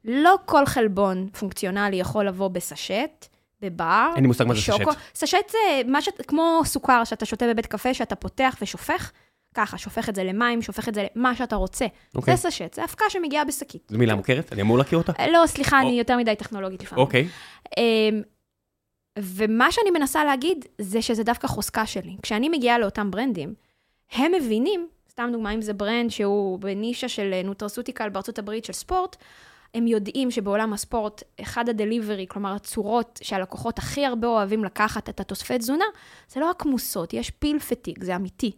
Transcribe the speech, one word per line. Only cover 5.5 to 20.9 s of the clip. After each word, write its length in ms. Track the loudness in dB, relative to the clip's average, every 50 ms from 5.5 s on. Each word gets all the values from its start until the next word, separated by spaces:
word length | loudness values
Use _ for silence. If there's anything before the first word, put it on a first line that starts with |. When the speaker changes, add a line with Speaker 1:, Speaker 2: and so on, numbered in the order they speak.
Speaker 1:
זה 60 | 0 2 2 2 2 2 2
מה 140 | 2 0 0
ש-, 80 | 0 -2 -6 -6 -4
כמו 340 | -2 2 2 4 4 4 4 2
סוכר 380 | 2 -2 -2 4 4 6 6 4
שאתה 220 | 2 -2 -4 -4
שותה 220 | -6 -2 0 2
בבית 180 | 2 2 0 -2
קפה, 280 | -4 -6 -2 0 -2 0
שאתה 220 | 0 -2 -4 -4
פותח 420 | -8 -8 -8 _ 2 2 2 2 -2
ושופך, 500 | -8 -8 -8 -10 -4 -2 -2 -2 -4 -8 _ _ _ _ _ _ _ _ _
ככה, 240 | -2 -2 -2 -2
שופך 320 | -10 -12 -8 -6 -4 -4 -4
את 60 | -4
זה 80 | -2 -2
למים, 380 | -2 0 0 0 0 0 0
שופך 280 | -4 -4 -8 -6 -6 -4
את 60 | -2
זה 120 | -2 -4 -4 _
למה 200 | 0 0 0 0
שאתה 200 | 0 -2 -2 0
רוצה. 300 | -2 -2 -2 -2 -4 -4 -4 -4 _ _ _ -6
Speaker 2:
אוקיי. 220 | -2 2 2 2
Speaker 1:
זה 120 | 2 2 -2
סשט, 220 | -4 -4 -10 -10 -6
זה 100 | -6 -6
אבקה 220 | -6 -2 0 0 0
שמגיעה 360 | 0 -2 -2 0 0 0 0
בשקית. 420 | -2 -4 -6 -8 -12 -14 -20 _ _
Speaker 2:
זו 80 | 2
מילה 180 | 4 4 4 4
מוכרת? 380 | 2 2 0 0 0 0 -4 -2
אני 80 | 0
אמור 160 | 4 4 6
להכיר 200 | 4 4 4 2
אותה? 140 | 2 2 0 -2 0
Speaker 1:
אה, 100 | 2 6
לא, 120 | 6 6 6
סליחה, 340 | 6 4 0 0 4 4 4
Speaker 2:
או- 60 | 6
Speaker 1:
אני 100 | 4 2 2
יותר 180 | 2 2 2
מדי 180 | 2 2 2 0
טכנולוגית 480 | -2 -4 -10 -8 -6 -6 -8 -8 -10 -12
לפעמים. 220 | -4 2 2 2
Speaker 2:
אוקיי. 220 | 4 4 2 2 2 -4 -14 -20 -20 -20 -20 _ -6 -2
Speaker 1:
אמ, 440 | 2 2 4 4 4 4 2 2 -2 -4 _ _ _ _ _ _ _ _ _ _ _ _ _ _ _ _ _ _ -10
ומה 520 | -10 -8 -2 -2 0 2 4 4 4 4
שאני 200 | 4 4 2 4
מנסה 320 | 4 2 2 2 2 2 2
להגיד, 420 | 2 2 2 0 -2 -2 -2 -6 -16 _ -10
זה 200 | -6 -2